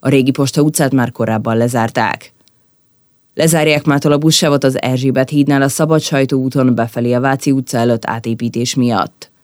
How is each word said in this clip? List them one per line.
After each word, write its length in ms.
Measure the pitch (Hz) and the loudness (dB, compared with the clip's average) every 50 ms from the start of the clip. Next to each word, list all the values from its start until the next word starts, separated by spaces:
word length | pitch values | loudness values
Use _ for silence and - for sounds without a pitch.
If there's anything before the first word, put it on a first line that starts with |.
A 80 | - 135 | 0 2
Régi 220 | 135 139 131 135 | 2 2 2 2
Posta 320 | 131 - 143 135 - - 147 | 0 0 -2 -2 0 0 0
utcát 300 | 151 151 - 151 135 131 | 0 2 0 0 0 2
már 200 | 135 120 117 - | 0 0 -2 -2
korábban 440 | - 117 110 110 110 113 113 113 | -4 -2 -2 -2 -2 -2 -2 0
lezárták. 760 | 113 120 120 117 123 113 113 - 127 113 98 67 - - - _ _ _ _ _ _ _ _ _ _ _ _ _ _ _ _ _ _ _ _ _ | 0 0 0 0 -2 -2 -2 -2 -2 -2 -2 -4 -6 -10 -20 _ _ _ _ _ _ _ _ _ _ _ _ _ _ _ _ _ _ _ _ _
Lezárják 500 | - 147 165 160 165 151 156 151 147 147 | -2 0 2 2 2 2 2 2 0 2
mától 280 | - 143 143 143 151 147 | 0 0 0 2 2 0
a 60 | 147 | 2
buszsávot 460 | 147 160 156 - - 156 143 139 143 | 2 2 0 2 2 2 2 2 2
az 180 | 135 131 - - | 0 0 0 -2
Erzsébet 460 | 127 131 127 131 139 127 131 131 127 | -2 -2 0 0 0 0 0 -2 0
hídnál 340 | 151 147 143 139 143 139 139 | 2 0 2 2 2 2 2
a 60 | 139 | 0
Szabad 320 | - - 160 147 160 156 | 0 0 0 2 2 0
Sajtó 400 | 151 - 147 135 135 131 143 131 | 0 0 0 0 0 0 0 -2
úton 340 | 131 131 123 143 131 127 123 | -2 -2 0 2 2 2 2
befelé 380 | 110 113 113 - 123 120 120 123 | 2 -2 -4 -2 -4 -2 0 0
a 80 | 123 | 0
Váci 300 | 131 135 135 131 - 147 | 2 0 0 0 0 0
utca 280 | 135 135 127 - - 123 | 0 0 -2 -4 -2 -2
előtt 280 | 117 120 120 113 - | 0 0 0 -2 -2
átépítés 680 | - - 117 113 117 117 110 117 117 107 117 120 123 - | -6 -8 -6 -4 -6 -6 -4 -4 -6 -4 -4 -4 -4 -2
miatt. 560 | 135 123 120 113 98 - - _ _ - _ _ _ | 0 0 0 2 0 -2 -4 _ _ -20 _ _ _